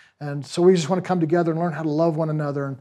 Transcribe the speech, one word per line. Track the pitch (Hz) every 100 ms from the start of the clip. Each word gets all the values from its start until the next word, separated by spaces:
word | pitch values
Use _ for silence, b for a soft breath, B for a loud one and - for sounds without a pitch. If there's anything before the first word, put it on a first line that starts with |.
| b b
and | 147 143 131
so | -
we | 180 185
just | 151
want | 185
to | -
come | 185
together | 165 170 170
and | 160
learn | 175
how | 151
to | 160
love | 147 170 156
one | 160
another | 151 147 143 139
and | 135